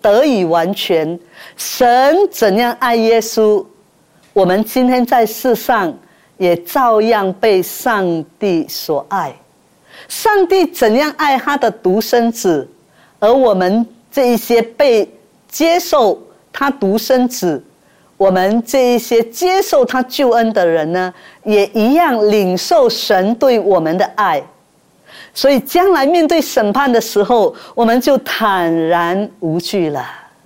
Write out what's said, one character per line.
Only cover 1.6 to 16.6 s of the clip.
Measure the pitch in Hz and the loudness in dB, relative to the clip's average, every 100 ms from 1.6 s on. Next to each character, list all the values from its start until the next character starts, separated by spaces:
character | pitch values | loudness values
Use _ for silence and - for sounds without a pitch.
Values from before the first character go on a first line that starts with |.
| - - 247 240 269 339 392 | -8 0 2 4 2 2 0
怎 | - 214 196 | 0 0 2
样 | 240 240 | -2 -2
爱 | 254 233 | -2 0
耶 | 220 233 | 2 0
稣， | 220 - 214 208 - _ _ _ _ _ _ | 0 0 2 2 -2 _ _ _ _ _ _
我 | 202 | 0
们 | 180 190 | 2 0
今 | 220 254 254 | -2 0 0
天 | 247 240 | 0 0
在 | 254 | 0
世 | 220 - 254 | 0 -2 -2
上 | 226 - 233 175 139 _ _ _ - | -2 0 -2 -2 -8 _ _ _ -4
也 | 185 170 | -2 -2
照 | - 285 247 220 | -2 -2 2 2
样 | 220 220 190 | 2 0 -2
被 | 190 226 190 | -2 0 0
上 | 175 - 254 214 185 165 156 - | -2 -6 -4 -2 -2 -4 -8 -6
帝 | 208 170 - | -2 -2 -4
所 | - - 147 - | -10 -6 -6 -4
爱。 | 196 147 123 _ _ _ _ _ - - | -6 -6 -12 _ _ _ _ _ -20 -16
上 | - 453 415 349 | -4 0 2 2
帝 | 381 | 2
怎 | 339 - 233 | 0 0 2
样 | 226 302 285 | 2 0 -2
爱 | 294 262 | -2 -2
他 | - 285 | -2 -2
的 | 233 | -2
独 | - 185 196 | -2 -2 -2
生 | 214 240 233 | 0 0 0
子， | 226 196 151 127 _ _ _ _ - | -2 -2 -2 -4 _ _ _ _ -2
而 | 208 | 2
我 | 262 247 | 2 2
们 | 190 180 214 233 - _ | 2 0 0 -4 -10 _
这 | - 247 | -2 0
一 | 233 | 0
些 | - 233 | 0 0
被 | 226 - 285 226 185 - _ _ _ | 0 0 2 2 0 -8 _ _ _
接 | - 330 349 | -2 0 0
受 | 349 294 214 139 - _ _ | 0 0 2 -2 -8 _ _
他 | - | -6